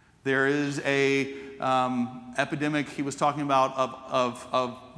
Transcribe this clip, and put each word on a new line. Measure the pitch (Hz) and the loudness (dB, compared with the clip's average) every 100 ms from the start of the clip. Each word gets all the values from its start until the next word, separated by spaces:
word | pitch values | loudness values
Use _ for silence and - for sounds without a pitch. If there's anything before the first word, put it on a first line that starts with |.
| _ _ | _ _
There | 135 135 135 | 0 4 4
is | 147 143 143 | 2 0 -2
a, | 139 139 139 139 135 139 - - | 0 2 4 4 0 -4 -12 -6
um, | 131 131 127 123 120 123 - - | 0 2 2 0 -2 -6 -8 -4
epidemic | 143 160 151 151 143 | -2 -2 -2 -2 -4
he | - | -4
was | 143 | -6
talking | 139 147 143 | 0 0 0
about | 143 135 131 135 | 2 4 4 2
of, | 131 - - | -2 -4 -4
of, | 135 123 117 - | 0 0 -2 -2
of | 127 127 117 - | -2 0 -4 -16